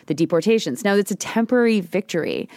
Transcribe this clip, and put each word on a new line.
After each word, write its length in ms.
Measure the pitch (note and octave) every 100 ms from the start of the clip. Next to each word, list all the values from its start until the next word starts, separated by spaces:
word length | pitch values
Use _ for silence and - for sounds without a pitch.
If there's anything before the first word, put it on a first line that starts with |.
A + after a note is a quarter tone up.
| -
the 80 |
deportations. 680 | D3 D#3+ E3+ G3+ A3+ D#3+ B2
Now, 120 | G3+
it's 180 | G3+ G3+
a 40 | G3
temporary 640 | - A3 A#3 B3 A#3 G#3+
victory, 680 | F3 F#3 - - - C2 -